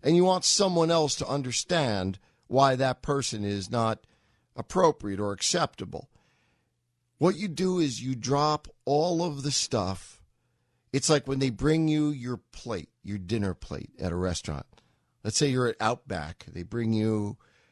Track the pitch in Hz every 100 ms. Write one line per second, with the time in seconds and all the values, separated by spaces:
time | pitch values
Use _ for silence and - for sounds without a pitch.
0 | 143 170 185 185 - - 190 175 165 165
1 | 147 - 131 139 127 120 - 175 131 101
2 | 92 92 _ _ - 131 135 127 131 123
3 | - 139 123 107 101 101 95 120 113 110
4 | _ _ _ _ _ - - 185 170 -
5 | 104 98 101 98 - 175 156 - 101 -
6 | - _ _ _ _ _ _ _ _ _
7 | _ - 170 196 202 147 185 180 151 117
8 | 127 123 117 143 151 151 - - - 143
9 | 175 165 175 143 139 135 - 120 92 92
10 | - - _ _ _ _ _ _ - 135
11 | - 147 135 135 135 104 143 160 156 151
12 | 151 143 123 120 _ - 120 101 73 _
13 | - 101 90 110 101 87 - - - -
14 | 90 87 92 85 - 71 - - _ _
15 | _ _ 107 - 147 127 123 - 110 127
16 | - 90 78 - - 90 87 117 113 110
17 | 110 107 104 113 _ _ _